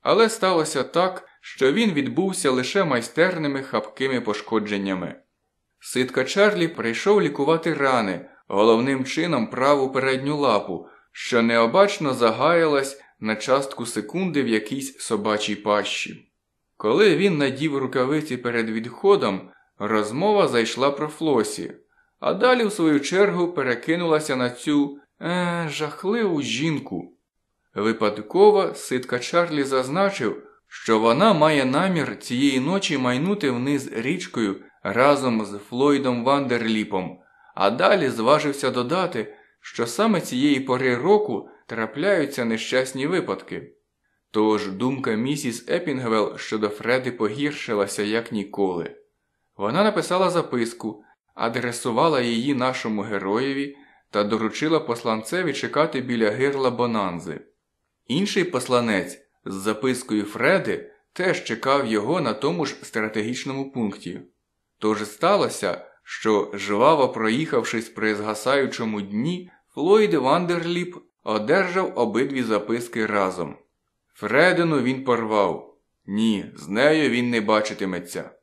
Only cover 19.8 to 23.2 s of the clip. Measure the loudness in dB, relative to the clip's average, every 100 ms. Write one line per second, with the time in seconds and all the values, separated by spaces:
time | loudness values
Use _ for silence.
19.8 | 0 0 0 -2 2 4 4 2 0 0
20.8 | 0 0 -8 -4 0 2 0 -4 -10 -12
21.8 | _ _ _ _ -2 2 2 4 0 2
22.8 | 2 2 2 2